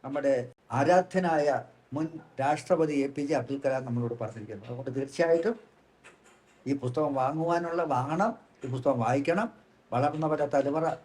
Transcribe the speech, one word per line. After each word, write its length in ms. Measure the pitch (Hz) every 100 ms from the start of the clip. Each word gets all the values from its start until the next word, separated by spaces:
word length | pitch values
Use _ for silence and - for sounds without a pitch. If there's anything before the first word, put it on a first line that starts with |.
| 131
നമ്മുടെ 300 | 147 139 135 123 - _ 120
ആരാധ്യനായ 680 | 147 180 180 185 180 160 147 123 - - _ 294
മുൻ 100 | 320 - - -
രാഷ്ട്രപതി 540 | 135 151 - 175 160 143 135
എ 20 | 139
പി 80 | 143
ജെ 40 | 147
അബ്ദുൽ 200 | 123 139
കലാം 180 | 139 131 131
നമ്മളോട് 260 | 120 120 120
പറഞ്ഞിരിക്കുന്നത്. 480 | 107 113 104 101 107
അതുകൊണ്ട് 240 | 123 - 131
തീർച്ചയായിട്ടും 580 | 135 - 165 165 175 233 - _ _ _ - _ _ _ _ _ 127
ഈ 40 | 139
പുസ്തകം 300 | 127 123 151 135
വാങ്ങുവാനുള്ള, 600 | 127 156 165 170 170 170 160 127
വാങ്ങണം, 360 | 131 160 220 226 - _
ഈ 40 | 131
പുസ്തകം 260 | 127 135 127 113
വായിക്കണം. 420 | 135 143 180 233 - _ _ _
വളർന്നു 340 | 120 143 151 156
വര 140 | 151 143
തലമുറ 320 | 143 139 151 160 -